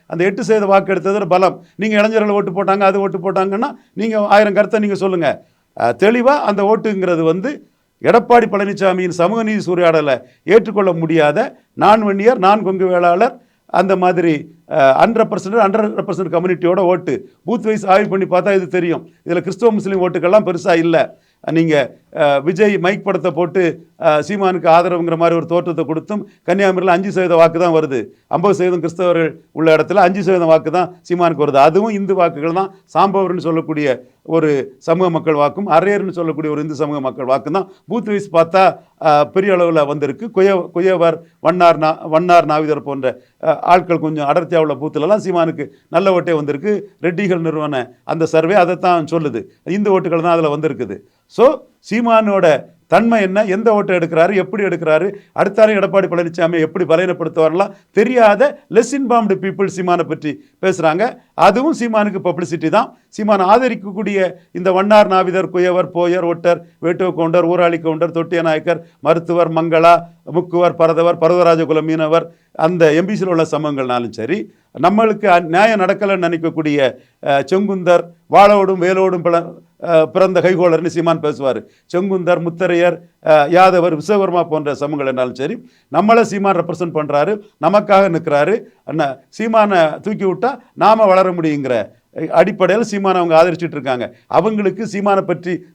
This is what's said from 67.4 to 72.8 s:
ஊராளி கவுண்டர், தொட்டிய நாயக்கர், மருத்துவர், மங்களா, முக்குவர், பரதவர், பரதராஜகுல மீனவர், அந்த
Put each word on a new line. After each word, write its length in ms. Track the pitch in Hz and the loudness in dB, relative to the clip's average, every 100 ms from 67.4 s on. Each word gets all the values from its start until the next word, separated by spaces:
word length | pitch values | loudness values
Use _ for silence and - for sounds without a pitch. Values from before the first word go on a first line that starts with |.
ஊராளி 360 | 170 175 175 170 | 2 2 2 0
கவுண்டர், 300 | 160 160 165 | -4 -2 -2
தொட்டிய 320 | 165 165 170 | -2 -4 -2
நாயக்கர், 420 | 165 156 160 165 - _ | -2 -2 -2 -4 -8 _
மருத்துவர், 500 | 143 165 165 170 165 | 0 0 0 0 0
மங்களா, 440 | 165 165 160 165 170 - _ - | 0 0 4 6 4 2 _ -6
முக்குவர், 440 | 156 175 170 175 165 | -6 -2 0 0 2
பரதவர், 420 | 165 160 170 170 | 0 2 0 2
பரதராஜகுல 640 | 165 180 170 165 151 156 | 2 4 4 2 0 -2
மீனவர், 440 | 156 160 156 165 165 _ _ | -2 -2 0 0 -2 _ _
அந்த 400 | - 160 180 | -2 -2 4